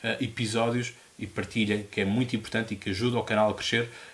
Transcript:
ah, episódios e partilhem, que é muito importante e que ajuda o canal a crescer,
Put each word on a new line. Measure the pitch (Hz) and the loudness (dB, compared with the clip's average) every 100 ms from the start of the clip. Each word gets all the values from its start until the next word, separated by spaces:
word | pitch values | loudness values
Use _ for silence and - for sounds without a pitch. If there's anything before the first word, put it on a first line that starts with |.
ah, | 113 - | -4 -2
episódios | 135 - 113 117 117 123 120 - - - | -2 -2 0 2 2 2 -2 -8 -18 -12
e | 104 | -8
partilhem, | - 107 113 107 104 | -4 -2 0 2 2
que | 104 - | -2 -2
é | 98 | 2
muito | 107 123 110 | 2 2 -2
importante | - 117 113 | -2 -2 -2
e | 98 | -4
que | - | -4
ajuda | 95 123 120 | 0 0 0
o | |
canal | 107 107 107 | 2 4 4
a | |
crescer, | 98 - 117 117 - - | 2 0 0 0 -6 -18